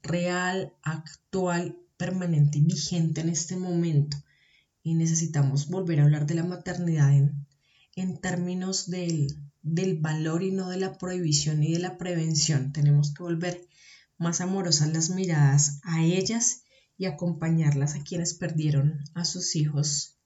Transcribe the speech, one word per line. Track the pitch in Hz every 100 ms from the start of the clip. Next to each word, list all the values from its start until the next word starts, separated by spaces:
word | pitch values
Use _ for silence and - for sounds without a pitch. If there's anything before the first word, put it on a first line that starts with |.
real, | - 175 175 180 180 190 - _
actual, | 156 160 - - _ 190 180 175 175 - _ _
permanente | 180 185 175 156 147 147
y |
vigente | 165 - - 175 160 160
en | 165
este | 165 -
momento. | 185 180 170 170 147 147 147 - _ _ _ _ _
Y | 165
necesitamos | 165 165 165 165 147 139 139 -
volver | 185 175 151
a |
hablar | 147 147
de | 151
la | 165
maternidad | 175 180 185 180 170 156 139
en, | 139 143 - - _ _ _ _
en | - 185 -
términos | 185 175 180 180 185 190 -
del, | 180 175 160 139 - - _
del | 151 165 190 160
valor | 156 156 156 165
y | 190
no | 190 185
de | 185
la | 190 -
prohibición | 180 180 165 143 156 151
y | 156
de | 170
la | 185 185
prevención. | 180 170 160 151 - 135 131
Tenemos | 151 147 143 147
que | 147
volver | 175 165 180 180 - _ - - _ _
más | 170 170
amorosas | 180 196 175 147 151
las | 160 180
miradas | 185 180 156 143 147 139 -
a | 175 160
ellas | 165 185 185 226 - - _ _ _ -
y |
acompañarlas | 190 - 175 156 160 165 147 139 147
a | -
quienes | - 170 170
perdieron | - 170 160 151 139 143 156 -
a | 175
sus | 165 180 -
hijos | 165 151 143 147 - - _